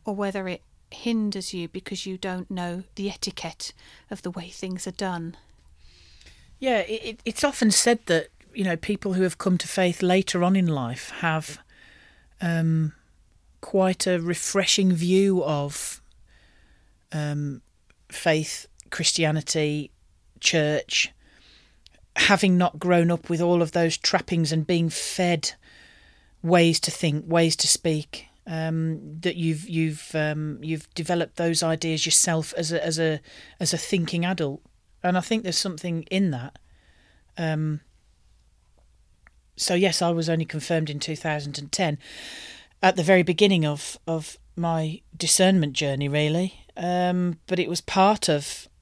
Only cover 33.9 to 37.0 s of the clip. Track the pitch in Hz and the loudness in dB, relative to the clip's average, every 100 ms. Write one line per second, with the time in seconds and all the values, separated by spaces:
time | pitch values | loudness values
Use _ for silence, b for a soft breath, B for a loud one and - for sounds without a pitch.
33.9 | 190 160 175 175 175 147 143 _ _ _ | 0 0 -2 -2 -2 -4 -6 _ _ _
34.9 | _ 180 180 - 220 196 160 190 156 180 | _ 0 0 0 -2 0 -2 -4 -6 -4
35.9 | 165 160 190 190 127 127 - b b b | -6 -2 0 2 0 -6 -14 b b b
36.9 | b | b